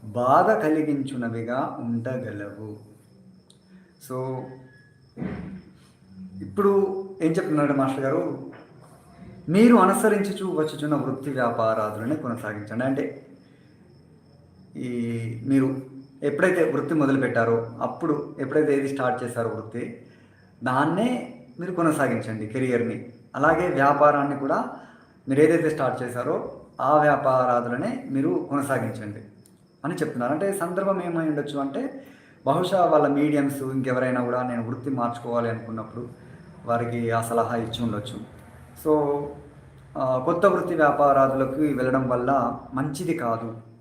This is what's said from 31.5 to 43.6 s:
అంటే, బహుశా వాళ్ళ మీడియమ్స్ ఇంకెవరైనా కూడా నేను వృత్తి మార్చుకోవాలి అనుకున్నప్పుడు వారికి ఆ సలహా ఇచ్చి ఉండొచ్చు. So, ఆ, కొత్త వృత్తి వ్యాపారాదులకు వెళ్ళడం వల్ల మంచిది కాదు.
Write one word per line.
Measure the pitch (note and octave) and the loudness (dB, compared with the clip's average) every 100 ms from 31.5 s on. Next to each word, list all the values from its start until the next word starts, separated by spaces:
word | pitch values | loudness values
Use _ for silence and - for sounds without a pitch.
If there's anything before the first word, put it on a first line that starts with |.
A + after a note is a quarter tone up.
| C#3+ | -4
అంటే, | C3+ A3 C4 - - - - - C3 | -4 -4 -8 -10 -18 -20 -20 -6 -2
బహుశా | D#3 F3+ F#3 | 0 2 2
వాళ్ళ | E3+ D#3 C#3 | 4 4 4
మీడియమ్స్ | C#3+ D3+ D3 C#3 C3 | 2 2 2 0 -2
ఇంకెవరైనా | C3 C3+ B2+ B2+ B2+ B2 | -4 -2 -2 0 0 0
కూడా | A#2+ B2 | -2 -2
నేను | B2 A#2+ A2+ | -2 -4 -6
వృత్తి | A#2+ D3 | -6 -4
మార్చుకోవాలి | C3 A#2+ A#2+ B2 A#2 A#2 | -2 -2 -4 -4 -2 -2
అనుకున్నప్పుడు | A2 G#2 A2+ G#2+ A#2 A#2+ - - - - - | -4 -8 -10 -10 -12 -12 -14 -20 -20 -20 -14
వారికి | A#2 A#2 A#2 A#2+ A#2 | -2 -2 0 -2 0
ఆ | A2+ | 0
సలహా | A2+ A#2 A2+ A#2+ | 0 0 0 -2
ఇచ్చి | A2+ - | -4 -4
ఉండొచ్చు. | A#2 G#2 - - - - - - - - D#3 | -4 -4 -8 -12 -14 -18 -20 -20 -20 -6 2
So, | D3+ C#3+ C#3+ C#3+ - - - - - - - | 2 2 0 -4 -12 -18 -20 -20 -20 -14 -4
ఆ, | C3 B2+ | 0 0
కొత్త | C#3 E3+ G3 | 0 4 4
వృత్తి | F3+ F3 | 4 -2
వ్యాపారాదులకు | E3 D3 C#3+ C#3+ C#3 C3+ C3+ C3 C#3 | 4 4 6 6 6 4 2 0 0
వెళ్ళడం | D3+ C3 B2+ C3+ B2+ | 0 2 2 2 2
వల్ల | B2 B2 C#3 A#2+ - - | 0 2 2 0 -4 -8
మంచిది | C3 D3 - D#3+ | -4 -4 -4 -4
కాదు. | D3+ A#2+ A2 A#2 - | -2 -2 -2 -6 -12